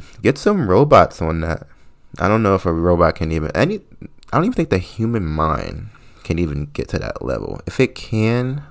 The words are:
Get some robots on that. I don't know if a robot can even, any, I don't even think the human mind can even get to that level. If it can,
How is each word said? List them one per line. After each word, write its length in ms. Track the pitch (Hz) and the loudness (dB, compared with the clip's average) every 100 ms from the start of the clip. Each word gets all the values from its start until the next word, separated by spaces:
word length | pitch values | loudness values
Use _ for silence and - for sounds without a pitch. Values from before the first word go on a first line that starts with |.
| - - | -8 -2
Get 160 | 104 147 | 0 2
some 300 | - 208 113 | 0 0 4
robots 540 | 92 147 123 80 - | 4 6 6 6 2
on 200 | 80 82 | -4 -2
that. 260 | 80 82 - - - - - - | -2 -4 -8 -20 -20 -20 -20 -4
I 100 | 92 | 0
don't 160 | 110 | 2
know 120 | 107 95 | 4 2
if 100 | 92 | 2
a 80 | |
robot 420 | 82 87 85 82 - | 0 2 4 4 2
can 160 | 87 | -2
even, 200 | 80 78 | -2 -2
any, 280 | - 143 208 - - - - - | 0 0 -2 -10 -20 -20 -20 -4
I 40 | 131 | 0
don't 80 | 190 | 0
even 80 | |
think 160 | 254 165 | 0 0
the 100 | 92 | 0
human 460 | 90 - 113 113 82 | -2 -4 -2 -2 -2
mind 640 | 78 78 76 - - 107 - - - - | 0 0 -2 -4 -10 -14 -18 -20 -16 -4
can 140 | 85 | -2
even 260 | 85 71 73 | -2 -2 -6
get 160 | - - | -8 -6
to 100 | - | -4
that 240 | - - | -6 -6
level. 380 | 62 60 50 50 - | -6 -6 -6 -10 -8
If 120 | - | 0
it 140 | 131 - | 0 0
can, 680 | - 110 110 120 127 143 143 | -4 0 2 0 -2 -6 -10